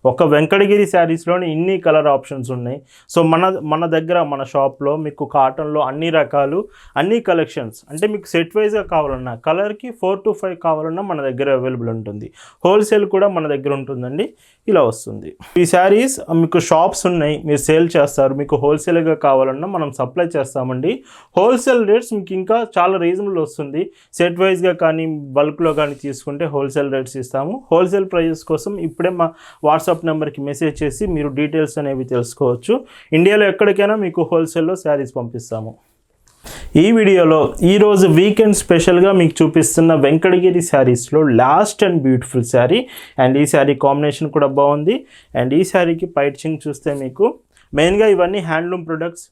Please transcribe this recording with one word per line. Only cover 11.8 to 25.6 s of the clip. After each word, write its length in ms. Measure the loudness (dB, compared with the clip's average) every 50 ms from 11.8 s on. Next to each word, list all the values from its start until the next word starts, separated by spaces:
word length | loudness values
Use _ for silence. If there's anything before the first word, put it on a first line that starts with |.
| -6 -6 -6
ఉంటుంది. 340 | -8 -8 -10 -12 -12 -14 -16 _ _ -20 -20 _ _ 0
హోల్‌సేల్ 400 | 2 2 2 2 2 0 0 0 0 0
కూడా 140 | 0 0 0 0
మన 100 | -2 -4 -4 -4
దగ్గర 200 | -4 -4 -4 -4 -4
ఉంటుందండి. 480 | -6 -10 -10 -10 -8 -8 -6 -6 -8 -8 _ _ _ _ _ _ _ 0
ఇలా 100 | 2 4 2 2
వస్తుంది. 400 | 0 -6 -12 -14 -14 -14 -14 -16 -18 _ -20 -4 0 0
ఈ 20 | 2 4 4
శారీస్ 400 | 4 4 4 4 4 2 0 -2 -8 -6 -2 0 0
మీకు 180 | 0 2 0 0 2 2
షాప్స్ 340 | 2 4 4 2 0 -2 -2 -2
ఉన్నాయి, 240 | 0 0 -2 -2 -2 -4 -2
మీరు 140 | -2 -2 0 2 2
సేల్ 200 | 2 2 2 2 2
చేస్తారు, 380 | 2 0 2 2 0 0 0 0 -4
మీకు 140 | -2 -2 -2 0 2
హోల్‌సేల్‌గా 520 | 0 0 0 -2 -2 -2 0 0 0 -2 0 2
కావాలన్నా 400 | 2 2 2 2 0 -2 -6 -8 -8 -6
మనం 140 | -6 -6 -6 -6 -8
సప్లై 280 | -8 -6 -2 -4 -4 -2 -2
చేస్తామండి. 540 | -4 -4 -4 -6 -6 -6 -4 -6 -4 -4 -4 -4 -4 -10 _ -20 -20 _ _ _ 2
హోల్‌సేల్ 440 | 2 4 2 2 2 0 2 2 2 2
రేట్స్ 200 | 2 0 0 -4 -8
మీకు 160 | -8 -8 -6 -8 -8
ఇంకా 200 | -2 -2 -2 -2 -2 -2 0
చాలా 180 | 0 0 2 0 0 0
రీజనబుల్ 360 | -2 -2 -2 -4 -4 -2 -4 -4
వస్తుంది. 360 | -4 -6 -10 -10 -8 -6 -6 -6 -6 _ _ _ _ -2 0
సెట్ 200 | 0 0 2 0 0
వైజ్‌గా 320 | 0 2 2 0 0 0 2 0
కానీ, 200 | 0 0 0 -4 -4 -6 -8 -10 -4 0
బల్క్‌లో 340 | 0 0 0 -2 -2